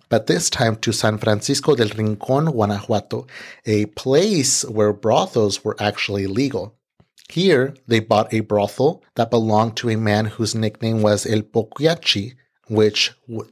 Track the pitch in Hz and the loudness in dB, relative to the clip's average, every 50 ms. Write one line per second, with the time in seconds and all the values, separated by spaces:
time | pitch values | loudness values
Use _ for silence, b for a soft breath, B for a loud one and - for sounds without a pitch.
0 | _ - 117 110 - - 170 175 170 - - - 123 113 110 - - 120 107 - | _ 0 0 0 2 0 0 0 0 -2 -2 0 0 0 0 -2 -2 -4 -2 0
1 | - 110 107 104 - 110 107 104 - - 139 139 - 156 143 120 113 104 98 110 | 0 0 0 0 0 0 0 0 0 -2 -4 -2 2 0 2 2 2 -2 -2 -4
2 | 110 107 107 101 - - 131 143 156 165 139 113 107 104 104 101 - - 113 101 | -4 -4 -4 -4 -4 -2 0 0 0 0 0 0 0 0 -2 -4 -4 -2 -4 -4
3 | - - - 120 127 B B B B B B B B 113 107 104 104 104 - - | -4 -6 -10 -10 -10 B B B B B B B B 0 0 0 0 -2 -6 -8
4 | - 131 135 151 190 220 208 160 127 - - - - 127 107 107 104 104 104 104 | -2 2 2 2 4 2 2 0 0 0 0 -2 -4 -4 0 0 0 0 0 0
5 | - 107 117 156 190 185 - 120 107 101 98 - - 107 - - 104 104 - - | 0 2 2 2 0 0 0 0 0 0 -2 -4 -6 -6 -6 -2 -4 -4 -2 -4
6 | - - 101 101 98 95 95 117 139 131 - 95 92 107 _ _ _ _ _ _ | -6 -4 -4 -4 -4 -4 -2 -2 -2 -2 -2 -6 -8 -10 _ _ _ _ _ _
7 | _ _ _ _ _ - - 165 185 196 156 123 131 139 - _ - - 117 110 | _ _ _ _ _ -8 -4 0 2 4 4 4 2 0 -4 _ -2 0 0 0
8 | 107 - 107 104 113 - 113 110 107 - 107 104 101 101 - - 131 131 - - | 2 2 2 2 2 2 -2 -4 -2 0 0 0 0 0 0 0 0 0 0 -2
9 | b b b - 113 117 120 117 113 110 107 107 113 113 113 - - 120 110 110 | b b b -4 -2 2 2 0 2 4 4 4 2 2 -2 -4 -4 -2 -2 0
10 | 110 104 104 107 110 110 - - 110 104 - 113 110 107 - - 117 113 113 110 | 0 2 2 0 0 -2 -4 -4 -4 -2 -2 -2 -4 -4 -4 -4 -4 -2 0 2
11 | 107 104 104 101 - 120 110 107 107 _ - 113 - - - - 143 160 170 165 | 2 2 2 2 0 -2 -2 -2 -2 _ -2 -4 -4 -4 -6 0 0 0 0 0
12 | - - - 101 98 127 - _ _ _ _ _ _ - 110 107 107 107 - - | -2 -2 -2 -2 -4 -8 -12 _ _ _ _ _ _ -2 2 2 2 2 2 0
13 | - - - _ _ 120 117 110 - - | -4 -4 -6 _ _ -12 -12 -12 -8 -2